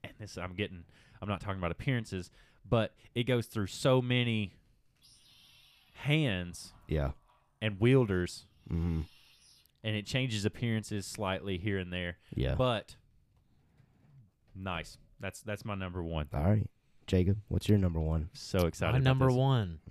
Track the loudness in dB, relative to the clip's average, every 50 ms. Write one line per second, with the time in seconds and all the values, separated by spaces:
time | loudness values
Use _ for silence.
0 | -18 -18 -16 -14 -14 -12 -10 -10 -10 -8 -4 -4 -4 -4 -6 -12 -18 _ -20 -20
1 | -20 -20 -16 -10 -6 -4 -4 -4 -4 -6 -6 -2 -2 -4 -4 -2 -2 -2 -2 -2
2 | -2 -4 -6 -8 -8 -8 _ -20 -20 _ _ _ -4 0 2 2 2 0 _ _
3 | -18 -8 -4 -4 0 0 0 0 0 -2 -4 -4 -4 -4 -4 0 2 4 4 4
4 | 4 2 0 0 2 0 0 -2 -2 -4 -8 -16 _ _ _ _ _ _ _ _
5 | _ -20 -20 _ _ -20 -20 -20 -20 -20 -20 -20 -20 _ _ _ _ _ -16 -6
6 | 0 2 2 4 4 2 0 -2 -4 -6 -10 -14 -16 -18 -20 -18 -8 -4 -2 0
7 | 0 -2 -4 -8 _ _ _ _ _ _ _ -6 -4 -4 0 2 4 6 6 6
8 | 4 4 0 -2 -2 -4 -6 -12 -18 _ _ _ -8 -4 -2 -2 0 0 0 -2
9 | -4 -6 -10 -20 -20 _ _ _ _ -20 -20 _ _ _ _ _ -6 -6 -4 -4
10 | -4 -2 -2 -2 0 0 -2 0 -2 -2 -2 -2 -2 -2 -2 -2 -4 -4 -6 -6
11 | -6 -8 -8 -6 -4 -2 -4 -4 -4 -6 -6 -4 -2 -2 -2 -2 -4 -6 -6 -6
12 | -6 -6 -8 _ _ -10 -4 -2 -2 0 2 2 2 0 0 -2 -6 -10 -20 -20
13 | _ _ _ _ _ _ _ _ _ _ _ _ _ _ _ _ _ _ _ _
14 | _ _ -20 -20 -20 _ _ _ _ _ -14 -10 -6 -6 -6 -6 -6 -10 -14 -20
15 | -20 _ -16 -10 -10 -10 -10 -10 -8 -8 -8 -6 -6 -6 -6 -6 -6 -6 -4 -4
16 | -4 -2 -2 -4 -4 -2 -2 2 4 4 4 4 2 -2 -8 _ _ _ _ -12
17 | -2 2 4 4 4 4 2 0 -2 -2 -2 0 4 6 6 6 6 4 2 0
18 | 0 2 2 0 0 -4 -8 -14 -10 0 2 4 4 4 2 0 0 2 4 4
19 | 4 4 4 6 4 4 4 4 4 4 4 4 2 -2 -6 -10 -10 -6